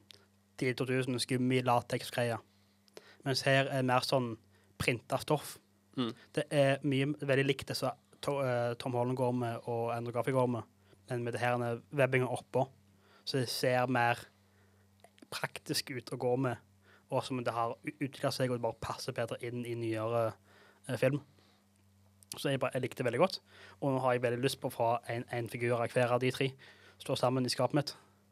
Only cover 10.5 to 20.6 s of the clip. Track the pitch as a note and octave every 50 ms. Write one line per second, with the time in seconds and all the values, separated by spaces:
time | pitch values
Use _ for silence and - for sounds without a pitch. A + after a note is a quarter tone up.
10.5 | B2 A2+ - - _ _ _ _ - - _ - B2+ A#2+ A#2+ A#2+ A2+ G#2+ A#2+ B2
11.5 | B2 A#2+ A#2+ A#2+ A#2 A#2+ - _ - C#3+ C3+ C3 C3 B2+ B2+ A#2+ B2 - - -
12.5 | - B2+ C3+ - - _ _ _ _ _ _ _ - - _ - - C3+ B2+ -
13.5 | - - - C3 B2+ B2 B2 B2+ B2+ B2 A#2+ A#2 A#2+ - - - _ _ _ _
14.5 | _ _ _ _ _ _ _ _ _ _ - - _ _ - - - - - C#3+
15.5 | - - - - D3+ - - - C#3+ B2 - - C#3+ B2 B2+ B2 B2 B2+ C3+ B2+
16.5 | A2+ - - _ _ _ _ - - - _ - C3+ B2+ A#2 - C3+ B2+ A#2+ A#2
17.5 | A2+ A#2 A#2 A#2 B2 - - D3+ D3 - D3 C3 C3+ - - C3+ - - C3+ B2
18.5 | B2+ A#2+ A#2+ A2+ A2 - - - - - - - B2+ - A#2 A2+ - - - A#2+
19.5 | A#2+ B2 A#2+ A#2+ A#2 A#2 A#2 A2+ A2 A2 A2 A2+ A#2 A#2 A2+ A2 G#2+ - _ -
20.5 | - -